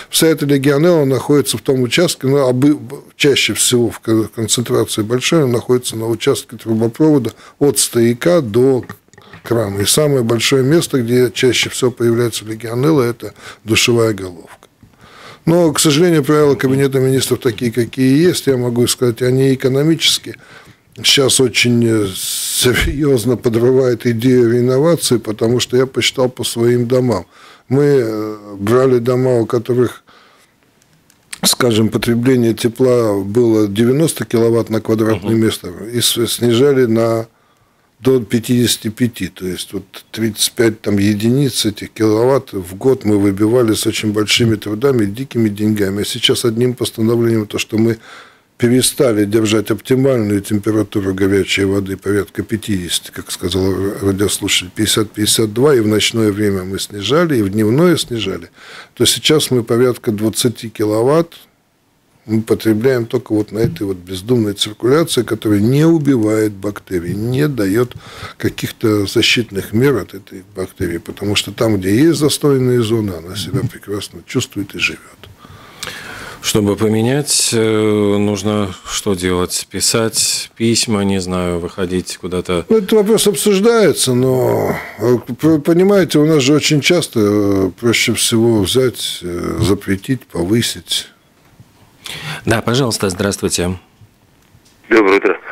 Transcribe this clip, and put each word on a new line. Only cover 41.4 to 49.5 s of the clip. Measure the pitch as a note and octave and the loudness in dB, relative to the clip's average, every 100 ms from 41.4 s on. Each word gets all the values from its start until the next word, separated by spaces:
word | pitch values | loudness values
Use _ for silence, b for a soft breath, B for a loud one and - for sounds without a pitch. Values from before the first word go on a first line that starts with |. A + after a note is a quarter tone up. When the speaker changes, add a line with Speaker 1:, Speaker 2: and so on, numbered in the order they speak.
| C#3+ - A2 | 0 -2 -4
Speaker 1:
этих | F#2+ F#2+ | -6 -12
киловатт | - A2 G#2+ B2 C3+ - | -2 0 2 2 2 -2
в | G2 F2+ | -8 -10
год | F#2+ B2+ B2+ | -2 0 2
мы | G#2 G#2 | 2 2
выбивали | G2+ G2 G#2+ B2 A#2 | 2 2 2 4 2
с | G#2 A2+ | 0 -2
очень | G2+ A2 | -2 -2
большими | G#2 G#2 - A#2+ G#2 | -2 -2 0 2 0
трудами, | G#2 G#2+ C#3+ B2+ | -4 -2 0 2
дикими | G2+ G#2+ C3+ A#2+ A2+ | 0 -4 -6 -2 0
деньгами. | G2+ G#2+ G#2 G2 G2+ | 0 0 0 -2 -2
А | G2 | -6
сейчас | A#2+ - A#2+ B2 | -2 0 0 0
одним | A2+ B2 | 0 -2
постановлением | B2 A2+ - A2 A#2 A#2 A2+ G#2 | -2 -6 -2 0 2 0 0 -2
то, | G#2 | -6
что | - G#2+ | -4 0
мы | A2+ A2+ B B B B B - | 0 0 B B B B B -2
перестали | A#2 B2+ A#2+ - C#3 G#2+ G#2 | 2 2 0 0 2 2 2
держать | A2+ A2 | 2 2